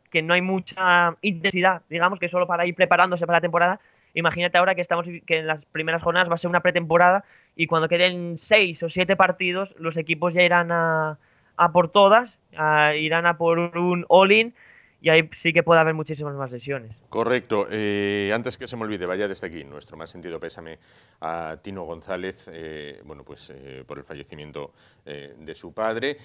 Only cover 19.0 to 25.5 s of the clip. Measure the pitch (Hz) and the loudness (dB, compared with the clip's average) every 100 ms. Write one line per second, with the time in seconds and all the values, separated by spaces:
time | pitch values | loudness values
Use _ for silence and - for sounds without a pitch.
19 | 87 92 104 95 92 80 69 73 - 78 | -6 -4 -4 -6 -12 -12 -16 -18 -20 -18
20 | 82 90 85 82 82 - 80 80 _ _ | -18 -16 -14 -12 -12 -14 -18 -20 _ _
21 | _ _ 80 82 80 78 104 95 80 82 | _ _ -10 -8 -10 -12 -14 -14 -12 -14
22 | - 92 95 95 - 80 80 78 73 50 | -10 -8 -8 -12 -20 -16 -14 -14 -16 -18
23 | 60 73 69 69 - 69 67 65 64 71 | -20 -20 -20 -20 -20 -20 -20 -20 -16 -18
24 | 69 76 67 78 76 73 71 _ _ _ | -16 -20 -18 -18 -16 -16 -16 _ _ _
25 | - 73 71 62 - | -18 -18 -18 -20 -18